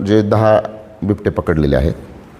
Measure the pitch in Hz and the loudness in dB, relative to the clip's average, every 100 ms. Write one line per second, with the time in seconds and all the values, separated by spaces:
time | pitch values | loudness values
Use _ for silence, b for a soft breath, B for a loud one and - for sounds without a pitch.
0 | 98 107 101 107 110 107 - - - - | 0 2 2 2 4 2 0 -12 -18 -8
1 | 98 101 - 82 87 78 73 65 76 - | -4 -2 -2 -4 -2 0 2 2 0 -4
2 | - - - | -12 -20 -20